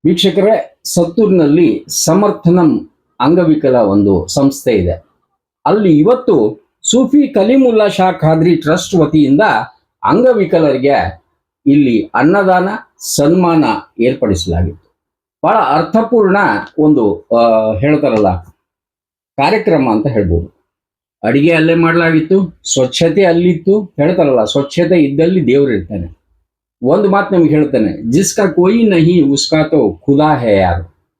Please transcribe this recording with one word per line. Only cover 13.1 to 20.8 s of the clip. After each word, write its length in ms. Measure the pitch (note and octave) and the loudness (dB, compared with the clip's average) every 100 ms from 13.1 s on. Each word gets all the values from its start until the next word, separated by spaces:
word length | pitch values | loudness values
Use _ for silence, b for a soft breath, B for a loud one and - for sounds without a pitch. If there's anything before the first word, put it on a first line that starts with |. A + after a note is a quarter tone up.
| - D3 F3+ F3 D#3+ C#3+ G#2+ - - | -2 0 2 2 0 0 -4 -10 -4
ಏರ್ಪಡಿಸಲಾಗಿತ್ತು. 960 | A#2 C3+ A2 F2 F2 E2 E2+ - _ _ _ _ _ _ | -2 -2 -4 -4 -4 -4 -4 -6 _ _ _ _ _ _
ಬಹಳ 100 | E3 | -2
ಅರ್ಥಪೂರ್ಣ 800 | G#3+ C#3 D3 D#3+ A3 A3+ A#3+ G3 G3+ F3+ G#2 - - | 0 0 -2 -2 -2 0 0 2 0 0 -4 -8 -2
ಒಂದು, 420 | D3+ C#3 G#2+ - _ A#2 | 0 2 0 -4 _ 0
ಆ, 420 | A#2 A2 A2 G2 | 2 2 0 -2
ಹೇಳ್ತಾರಲ್ಲ, 640 | C#3 F3 C#3 A2 G2 F2+ - _ _ _ _ _ _ _ _ - | 0 0 0 0 0 -2 -10 _ _ _ _ _ _ _ _ -4
ಕಾರ್ಯಕ್ರಮ 520 | C#3+ G#3+ - D#3+ B2+ | -2 0 0 0 0
ಅಂತ 140 | G#2+ A#2+ | -2 -2
ಹೇಳ್ಬೋದು. 540 | A2+ F#2 E2+ E2+ _ _ _ | -2 -2 -4 -6 _ _ _